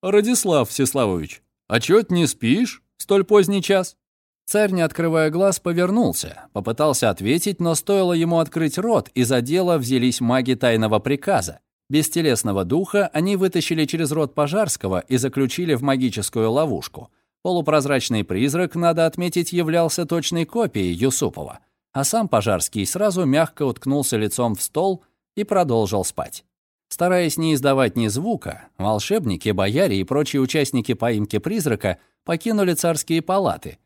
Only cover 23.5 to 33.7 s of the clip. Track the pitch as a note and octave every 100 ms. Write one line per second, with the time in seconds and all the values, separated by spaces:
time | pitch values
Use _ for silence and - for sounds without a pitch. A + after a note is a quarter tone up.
23.5 | - C#3+ A2+ - C#3+ C#3 A2+ G#2+ - A#2+
24.5 | G#2 - - F#3+ F#3 _ _ _ - G#3
25.5 | G3 E3 A2+ G#2 G#2 F#2 - - - _
26.5 | _ _ _ _ - F3 F3+ E3+ D#3 E3
27.5 | D3 C#3 C3+ B2 A#2+ A2+ G#2+ F#3+ A3 -
28.5 | - - _ G2 G#2+ - G#3+ C#3 F2 G#2+
29.5 | G2 G2 B2 F#3+ G2 F#2 C#3 D3 C#3 C3
30.5 | D#3 C#3 B2+ A#2 A#2 A#2 A2 G#2 G#2+ -
31.5 | A3 D3 A2 G2+ F2+ _ _ - E3+ A#3
32.5 | G#3+ F#3 E3 F3 D#3+ - E3 D#3+ F#3+ F3+
33.5 | D#2 -